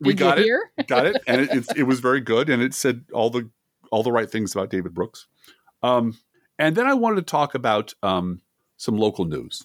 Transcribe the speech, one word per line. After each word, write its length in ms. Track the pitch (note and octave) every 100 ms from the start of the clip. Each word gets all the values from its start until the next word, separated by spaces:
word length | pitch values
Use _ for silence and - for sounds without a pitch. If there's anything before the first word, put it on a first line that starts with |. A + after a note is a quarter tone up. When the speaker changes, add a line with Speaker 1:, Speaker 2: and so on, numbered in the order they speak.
Speaker 1:
we 140 | D3
Speaker 2:
Did 40 | G3+
Speaker 1:
got 200 | D3 D3
Speaker 2:
you 40 |
Speaker 1:
it. 20 | G#3+
Speaker 2:
hear? 240 | C4 A4 - -
Speaker 1:
Got 180 | B2 D3+
it. 160 | A#3 -
And 140 | B2
it, 100 | C#3+
it, 120 | C3+ A#2+ -
it 60 |
was 160 | B2+ C3
very 200 | B2+ C3+
good. 280 | A2+ A2+ D3+
And 140 | B2+
it 100 | B2+
said 300 | C3 C3+ B2 -
all 160 | A#2 A2+
the, 180 | A#2+ A2+ _ _ _ _
all 100 | A2
the 100 | A#2
right 180 | A#2 A2
things 260 | A#2 G#2 G2
about 160 | G2
David 240 | F#2+ F2 E2+
Brooks. 320 | F2 - - _ _ _ _ _
Um, 340 | A#2+ B2 A#2 A2 _ _ _ -
and 180 | D#3 E3
then 120 | B3+
I 60 | C4+
wanted 220 | A3+ G#3
to 40 | F3
talk 220 | D3+ C#3+
about, 400 | - A#2+ G#2+ A2 -
um, 400 | G2+ F#2+ F2+ F2 _ _ _ _
some 200 | - G#2+
local 280 | G#2+ - F2
news, 360 | C#2+ A#1 -